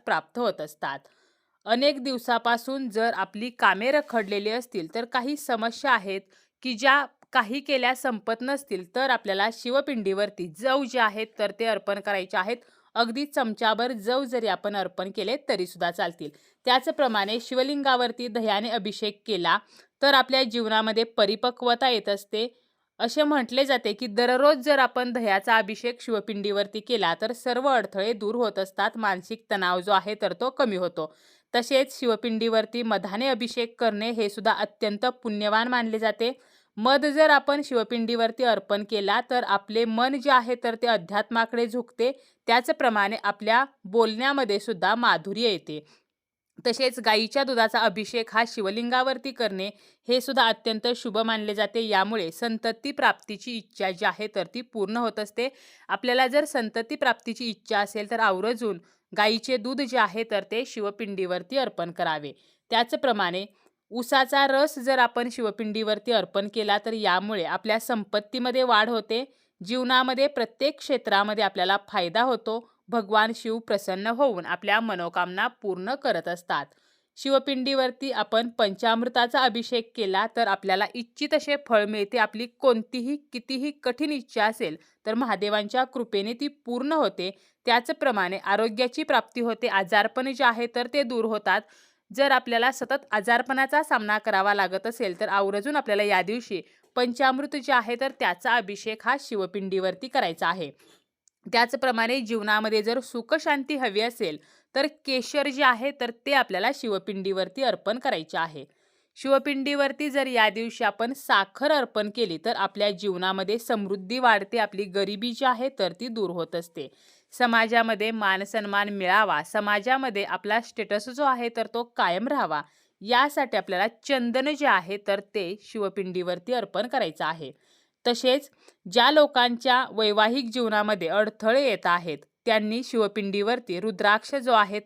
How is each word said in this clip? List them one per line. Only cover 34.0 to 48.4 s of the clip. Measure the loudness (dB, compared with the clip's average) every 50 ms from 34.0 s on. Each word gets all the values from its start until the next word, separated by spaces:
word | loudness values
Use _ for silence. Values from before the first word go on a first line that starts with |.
| -4 -4
हे | -2 -2 -2 -2
सुद्धा | -2 0 0 0 2
अत्यंत | 2 -2 -6 -4 _ -2 -2 -2 0 -2 -2 -2 -2 -8
पुण्यवान | -6 -4 -2 0 2 2 2 2
मानले | 2 0 0 0 0 -2 0
जाते. | 0 -2 0 0 -2 -4 -4 -6 _ _ _ _ _ _ _
मध | -4 2 2 4 4 4
जर | 2 4 4 6 6
आपण | 6 6 4 2 0 -2 -2
शिवपिंडीवरती | 0 0 0 0 0 -2 -2 -2 -2 0 0 0 0 0 2 2
अर्पण | 2 2 2 0 -2 -2 -2 0 -2
केला | -4 -2 0 2 2 0 0 0
तर | -2 -2 2
आपले | 2 0 -2 -2 -2 0 0 0
मन | 0 2 0 0 0 0 0
जे | 2 4
आहे | 4 4 4 2 -4 -2 -2
तर | -4 -2
ते | 0 2
अध्यात्माकडे | 2 2 2 0 -2 -2 -2 -2 0 0 0 0 0 0 -2 -2
झुकते, | 0 -2 -6 -6 -6 _ -2 -2 -2 -2 -4 _ _ _ _ _
त्याचप्रमाणे | 4 4 4 4 2 0 2 2 2 4 4 2 0 0 -2 -4
आपल्या | -4 -4 -2 0 2 4 4 2 0 _ _ _
बोलण्यामध्ये | 0 4 4 4 4 2 0 0 0 2 2 0 0 0 -2
सुद्धा | -2 -4 -4 0 2 2 2
माधुर्य | 4 4 2 2 2 0 -6 -4 -2 0 0
येते. | 0 -2 -6 -10 -12 -12 -14 _ _ _ _ _ _ _ _ _ _ _ _ _ _ -4 -4
तसेच | -2 0 0 0 -2 -2 0 0
गाईच्या | 2 2 2 0 0 0 -2 0
दुधाचा | 0 2 2 2 2 2 2
अभिषेक | 2 2 0 -2 -8 -4 -4 -6 -6 0 0
हा | 0